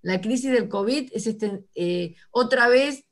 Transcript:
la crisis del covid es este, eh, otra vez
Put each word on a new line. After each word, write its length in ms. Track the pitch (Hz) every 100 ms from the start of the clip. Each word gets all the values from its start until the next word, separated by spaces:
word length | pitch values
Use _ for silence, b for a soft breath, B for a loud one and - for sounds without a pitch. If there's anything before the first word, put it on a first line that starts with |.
la 200 | 180 185
crisis 280 | 214 254 262
del 200 | 247 214
covid 400 | 202 202 285 254
es 140 | - 226
este, 380 | 214 208 190 -
eh, 420 | - 175 175 170 B B
otra 380 | 240 247 254 247
vez 360 | 247 285 269 _